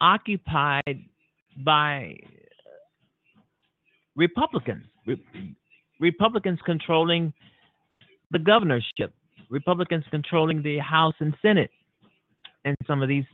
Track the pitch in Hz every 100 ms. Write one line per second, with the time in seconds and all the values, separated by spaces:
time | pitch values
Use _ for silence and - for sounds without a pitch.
0 | 165 208 - 196 - 160 147 139 143 139
1 | - _ _ _ _ - 135 151 151 143
2 | 90 - - _ _ _ _ 85 _ _
3 | _ _ _ _ _ _ _ _ _ _
4 | _ - 165 233 311 214 127 107 - _
5 | - 131 - - 95 - _ _ _ -
6 | 170 165 220 233 196 170 - 160 - 160
7 | 165 170 165 - _ _ _ _ _ _
8 | _ _ - 156 160 220 185 123 - -
9 | 98 - _ _ - 139 175 175 180 165
10 | 147 156 143 170 160 156 147 147 131 160
11 | 160 - 156 151 214 202 110 _ _ _
12 | _ _ _ _ - _ 139 143 - 143
13 | 135 143 131